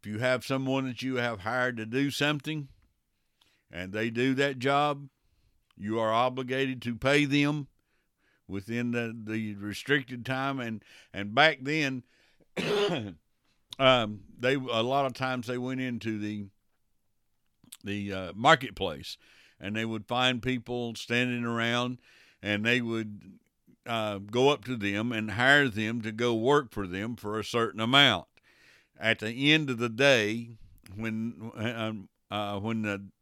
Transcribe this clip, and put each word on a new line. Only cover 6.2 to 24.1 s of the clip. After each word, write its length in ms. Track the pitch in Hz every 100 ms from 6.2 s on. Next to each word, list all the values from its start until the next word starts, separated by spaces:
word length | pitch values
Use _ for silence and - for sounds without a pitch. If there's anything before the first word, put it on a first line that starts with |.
| 127 127 127 131 135 131
to 120 | 123
pay 300 | 113 131 147
them 440 | 147 143 143 147 139 _ _ _ _ _ _ _ -
within 440 | 95 101 117 120
the, 260 | 117 117 117
the 360 | 107 110 110
restricted 720 | 101 101 101 - 143 123 127 117
time. 340 | 131 135 135
And, 240 | 117 110 - - -
and 200 | 92 101
back 260 | 113 156 143
then, 400 | 131 156 143 131 - _ _ _ _
<coughs> 640 | - - - 403 160 208 160 _ _ _ _ _ -
um, 420 | 135 127 107 107 - -
they, 180 | 123 139
a 260 | 131 113
lot 240 | 120 135 139
of 80 |
times 320 | 120 131 127 117
they 100 | 123
went 240 | 123 131
into 380 | 131 117 113 107
the, 300 | 104 104 98 _ _ _ _ _ _ _ _ _ _ _ - -
the, 300 | - 101 101
uh, 200 | 95 92
marketplace, 840 | 92 127 160 123 95 95 73 87 - _ _ _ _
and 160 | 92
they 120 | 107 113
would 180 | 113 104
find 360 | 123 127 123
people 540 | 127 127 117 123 120 113
standing 500 | - 117 123 120 120
around, 520 | 117 117 120 123 123 _ - - _
and 240 | 98 104 110
they 160 | 123
would, 560 | 117 113 110 104 95 - _ _ _ _ -
uh, 320 | 117 107